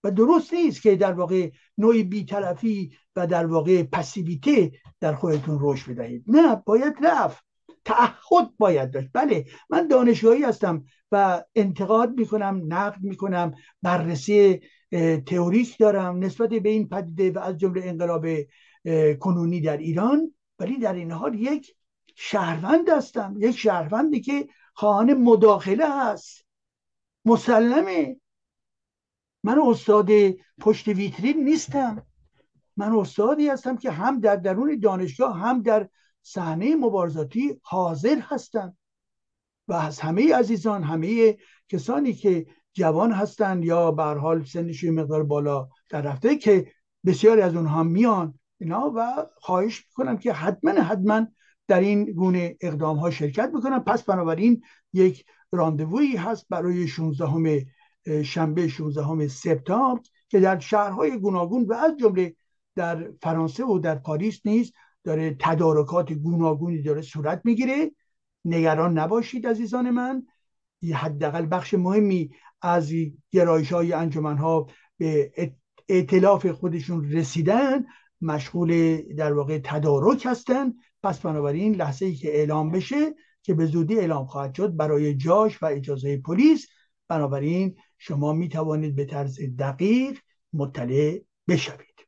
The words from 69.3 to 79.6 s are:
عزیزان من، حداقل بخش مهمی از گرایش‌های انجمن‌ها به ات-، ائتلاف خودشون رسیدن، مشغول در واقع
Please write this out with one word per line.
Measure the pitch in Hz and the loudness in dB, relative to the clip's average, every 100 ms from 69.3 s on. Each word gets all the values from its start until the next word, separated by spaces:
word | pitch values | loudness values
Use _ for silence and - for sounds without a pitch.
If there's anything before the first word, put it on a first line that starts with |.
| 254 233 | -6 -4
عزیزان | 220 226 247 247 | -4 -4 -4 -2
من، | 247 247 262 254 _ _ _ _ _ 170 | -2 -2 -6 -10 _ _ _ _ _ -6
حداقل | 143 151 147 156 160 160 | -4 -4 -4 -4 -4 -2
بخش | 180 - | -4 -2
مهمی | 196 180 208 208 185 151 _ - _ | -2 2 2 2 0 -2 _ -20 _
از | 180 175 151 165 160 143 _ | 0 0 0 -4 -4 -8 _
گرایش‌های | 185 170 160 143 175 170 | 2 4 2 0 -2 -2
انجمن‌ها | 160 165 151 151 147 160 160 147 _ _ _ | -2 -2 -2 -4 -2 0 0 -2 _ _ _
به | 160 151 139 - | -2 0 -2 -4
ات-، | 170 - _ _ - | -8 -8 _ _ 0
ائتلاف | 185 147 190 190 196 190 | 0 4 4 6 4 0
خودشون | 160 165 165 139 170 147 | -4 -4 -4 -4 -6 -2
رسیدن، | 156 143 165 165 220 277 269 262 - _ _ | -2 -2 -2 0 2 2 0 -4 -12 _ _
مشغول | 165 151 135 175 165 170 165 160 - 147 | -6 -6 -6 -4 0 2 2 0 -6 -6
در | 151 | -2
واقع | 147 139 156 | -2 -2 -6